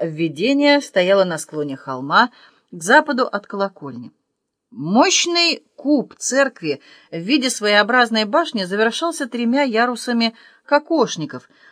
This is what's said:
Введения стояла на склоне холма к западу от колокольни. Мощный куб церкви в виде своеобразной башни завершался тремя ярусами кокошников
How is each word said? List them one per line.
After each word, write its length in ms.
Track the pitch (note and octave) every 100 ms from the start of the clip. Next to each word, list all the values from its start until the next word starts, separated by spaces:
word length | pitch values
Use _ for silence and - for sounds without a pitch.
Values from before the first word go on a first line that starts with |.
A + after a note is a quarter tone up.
Введения 800 | E3 D#3 E3 C#3 A3 C#4 C#4+ C#4+
стояла 440 | C#4+ G3 F3+ G3
на 120 | F3+ D#3+
склоне 400 | - D3+ D3 C3+
холма 540 | - C3 C#3 F3+ B3 - - _ _
к 100 | F3
западу 460 | E3 C#4+ D4+ A#3+ C4
от 220 | G3+ G3+
колокольни. 640 | G3+ G3 G3 C#3+ A#2 B2 _ _ _ _ _ _
Мощный 920 | G#2+ D3+ G#3+ F#4 - F4 E4+ E4+ - _
куб 400 | - C4+ D4 F3+ -
церкви 640 | - B3+ C4+ - D#3+ C3+ - - _
в 80 | E3+
виде 320 | F3 C#4+ B3+
своеобразной 720 | - G#3 G#3 G#3 B3 A#3+ A3+
башни 380 | G#3+ E4 E4+ G#3+
завершался 640 | F3+ G3+ A3+ A3+ E4+ E4 C4
тремя 360 | A#3+ A#3 C4
ярусами 760 | C#4 A3 B3 A#3 - A#3 A3+ A3+ - _
кокошников 840 | - D4 D4 E4 G#3+ - D3+ C3 - _ _